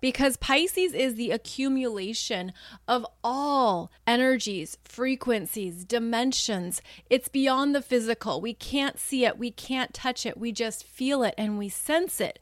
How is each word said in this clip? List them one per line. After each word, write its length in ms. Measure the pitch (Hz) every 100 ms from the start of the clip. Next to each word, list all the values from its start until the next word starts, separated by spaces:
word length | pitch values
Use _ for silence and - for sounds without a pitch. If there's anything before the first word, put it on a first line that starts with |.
because 380 | 262 254 269 240
Pisces 560 | - 277 359 370 359
is 220 | 262 262 220
the 160 | 240
accumulation 1160 | 220 - - 269 269 247 208 190 226 - 196 185 - - 208 -
of 180 | 247 220 -
all 680 | 233 262 285 277 233 175 170 - -
energies, 720 | 240 262 254 208 190 160 -
frequencies, 1000 | - - 262 262 247 220 - 220 185 175
dimensions. 960 | 185 233 233 233 262 247 - 190 175 - - - _
It's 180 | 254 -
beyond 460 | 269 269 262 285
the 80 | 285
physical. 580 | - 247 226 226 214 143
We 140 | 220
can't 440 | - - 277 277 -
see 280 | - 269 240
it. 100 | -
We 140 | 240
can't 420 | - - 262 247
touch 320 | - 254 247
it. 140 | 226 -
We 120 | 233
just 320 | 214 226 -
feel 400 | - - 262 277
it 100 | 220 -
and 220 | 214 208
we 100 | 202
sense 500 | - - 320 359 -
it. 200 | 185 -